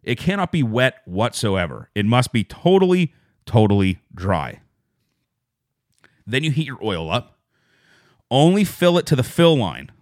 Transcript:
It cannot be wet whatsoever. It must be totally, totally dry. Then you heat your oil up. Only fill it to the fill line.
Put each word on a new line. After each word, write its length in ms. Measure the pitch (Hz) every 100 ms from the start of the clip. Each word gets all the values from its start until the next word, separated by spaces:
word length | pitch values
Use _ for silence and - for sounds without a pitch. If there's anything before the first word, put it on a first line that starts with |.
It 160 | - 117
cannot 320 | - 202 180
be 120 | 165
wet 400 | 123 110 131 -
whatsoever. 840 | - 90 117 - 110 95 87 60 -
It 120 | 104 104
must 260 | 120 123
be 100 | 117
totally, 680 | 98 - 175 190 185 180 170 _ _ _
totally 560 | - 120 107 101 95 90 _
dry. 460 | - 92 87 65 - _ _ _ _ _ _ _ _ _ _ _ _ _ _ _ _ -
Then 160 | 127
you 80 | 156
heat 160 | 139 151
your 160 | 135
oil 280 | 110 90 80
up. 280 | 101 - _ _ _ _ _ _ _ _ _ _
Only 340 | 127 160 196
fill 320 | 202 - 175 175
it 80 | -
to 100 | 139
the 60 |
fill 360 | 123 - 170 151
line. 340 | 98 60 71 _